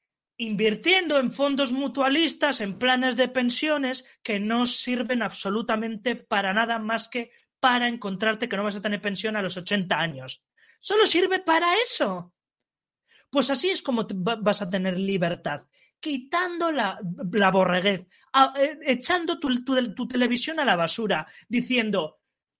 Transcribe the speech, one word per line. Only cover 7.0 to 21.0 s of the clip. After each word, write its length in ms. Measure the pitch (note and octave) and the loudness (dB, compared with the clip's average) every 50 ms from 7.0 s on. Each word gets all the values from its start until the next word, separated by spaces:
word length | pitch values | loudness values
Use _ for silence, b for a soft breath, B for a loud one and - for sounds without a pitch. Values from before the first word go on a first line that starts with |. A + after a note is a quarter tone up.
| A3 - | -4 -6
que 220 | - B3 A#3 A3+ b b b b _ _ | -8 -8 -8 -8 b b b b _ _
para 260 | - C4 B3 B3 A#3+ A#3+ | 2 4 4 4 2 0
encontrarte 600 | A#3 A#3 - G3+ G3 E3+ G#3+ A3 G#3+ G#3+ B3 - | -2 -2 -6 -6 -4 0 0 0 0 0 -2 -4
que 80 | G3+ | -2
no 80 | F#3+ G#3 | -2 -2
vas 120 | G#3+ G3 | -2 -2
a 40 | G#3 | -4
tener 200 | F#3+ G#3+ G#3 G3 | -4 -4 -4 -4
pensión 360 | - G#3 G3 F#3 - A3 G#3+ | -4 -4 -4 -4 -4 -4 -2
a 60 | G#3+ G3 | -2 -2
los 140 | F3 F3+ | -4 -4
ochenta 440 | F#3+ F3 - G#3 G3+ F#3 F3+ F#3 D3+ | -6 -6 -2 -2 -2 0 0 0 0
años. 420 | E3 E3 D3 C3 C3 C3 - - _ _ _ b b b b b | 0 -2 -4 -8 -12 -14 -14 -16 _ _ _ b b b b b
Solo 260 | b - G4 G#4+ A4 | b 0 4 4 4
sirve 320 | - - E4 F#4+ F#4 F#4+ F#4 | 6 6 4 4 2 2 0
para 360 | F#4 - D#4+ E4 E4+ F4 F4 | 2 2 2 2 4 2 2
eso. 580 | G#4 B4 A#4 - - D4+ G#3 F#3 F3 F3 - _ _ _ _ _ _ _ _ _ _ _ _ _ _ _ b b b b b | 2 2 0 0 -2 -2 -2 -2 -4 -10 -14 _ _ _ _ _ _ _ _ _ _ _ _ _ _ _ b b b b b
Pues 200 | - C#4+ B3+ - | 0 2 2 2
así 200 | C4+ B3+ - F#4 | 2 0 0 0
es 120 | F#4+ F#4 - | 0 0 -2
como 240 | - B3 A3+ G#3 | -2 0 0 0
te 80 | - A3 | -2 -4
va-, 220 | F#3 F3 A3 A#3 | -4 -2 -2 -2
vas 240 | A3 G#3 G#3 G3 G3+ | 0 2 0 0 0
a 80 | G3+ F3 | 0 -4
tener 300 | F#3+ F#3+ F#3 F#3+ F3+ F3+ | -2 -2 0 0 -2 -2
libertad, 640 | F#3+ G3 G3 F#3+ F3 E3+ F3 - - D#3+ D3 C#3+ - _ b b b b b _ | -2 0 0 0 0 0 -2 -2 -4 -6 -6 -6 -8 _ b b b b b _
quitando 720 | - D#4 C#4+ B3+ - - - E4+ F#4 F4+ F4 E4+ E4+ E4 D#4 | -8 -6 -6 -6 -4 -2 -2 -2 -2 -2 -2 -2 -2 0 0
la, 260 | C4+ A3 F#3+ F#3 - G#3 F3 F3 B3+ C4+ F3 | 0 0 -2 -2 -4 -6 -8 -6 -6 -6 -2
la 200 | G#3 G#3+ G3+ F#3+ | 2 4 4 6
borreguez, 560 | F#3 F#3+ F#3+ F3+ F3 F3+ F3 G3+ G3 F3 - - b b b b b | 6 4 4 4 2 0 0 -2 -4 -4 -6 -12 b b b b b
a-, 200 | C4+ C4+ C4+ C4+ | 4 4 4 4
e-, 220 | C#4 C#4 D4 D#4 D4+ D4+ | 2 0 0 0 -2 0
echando 560 | D4+ B3+ B3 - - F4 F4+ E4+ D#4+ E4 - | 0 0 0 0 0 -2 0 0 -2 -4 -2
tu, 260 | - C4+ B3+ B3 - | -2 -2 -2 -2 0
tu, 300 | - C4+ B3+ B3 G#3+ F3+ | 0 0 0 0 0 -2
tu 140 | - B3 - | -6 -6 -4
televisión 500 | - B3 B3 A#3+ B3 A#3+ - - D#4+ D#4+ | 0 0 2 2 2 0 -2 -2 -2 0
a 60 | C#4+ | 2
la 120 | B3 F#3+ | 4 4
basura, 500 | F3 E3 D#3+ - - | 4 2 0 0 -2